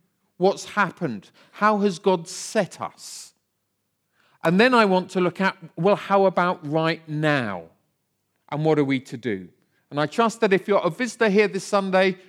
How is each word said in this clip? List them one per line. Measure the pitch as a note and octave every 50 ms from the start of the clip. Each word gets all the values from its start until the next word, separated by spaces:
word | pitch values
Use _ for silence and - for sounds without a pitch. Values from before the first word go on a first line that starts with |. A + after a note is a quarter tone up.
| _ _ _ _ _ _ _
What's | - F3+ G3 D3+ D3+ -
happened? | - - G#3 G3 E3 - - F3+ C#3 A2 G2+ - _ _ _ _ _
How | _ - G#3 G#3+ G#3+
has | G3+ G3+ G#3 F3
God | - - G3 F#3 F3 E3
set | - - - - - - A3 F#3 - - -
us? | G2+ D2+ - - - - - - - - _ _ _ _ _ _ _ _ _ _ _ _ _ _ _ _ _ _ _ _ _ _ -
And | E3 F3 F#3+
then | A#3 C4 B3+
I | A#3 G#3+
want | G3 F#3 F#3 F3+ -
to | - F#3+
look | F3+ F3 - -
at, | F#3+ F#3+ - - E3 D3+ _
well, | - E3 G3+ G3+
how | E3 - - G3 G3 G3
about | F#3+ F3 G3 F3 F3 - - D#3 C#3+
right | D3+ D#3+ D#3+ D#3+ E3 - - D#3
now? | D3+ D3+ D#3 D3+ D3 C#3 A#2+ G#2 G2 F2 E2 E2 _ _ _ _ _ _ _ _ _ _ _ _ _ _ _ _
And | D3 D3 D#3
what | D#3 D#3
are | D3 C#3+
we | C3+ C3+ B2+
to | C3 - C#3+
do? | A#2+ - B2 G#2 F#2 F2+ E2 _ _ _ _ _ _ _ _
And | D3 D3
I | D3+
trust | D3 - - A#3 A3 A3 -
that | A3+ G3 G3
if | F#3 -
you're | - G3+ F#3
a | - F3
visitor | D#3+ A#3+ B3+ A3+ - - A#3 G#3+
here | F#3 G#3+ G#3+
this | G3 F3 F#3+ -
Sunday, | - G#3+ G3 G3 F#3+ F#3 F#3+ F#3+ F#3+ F#3 - -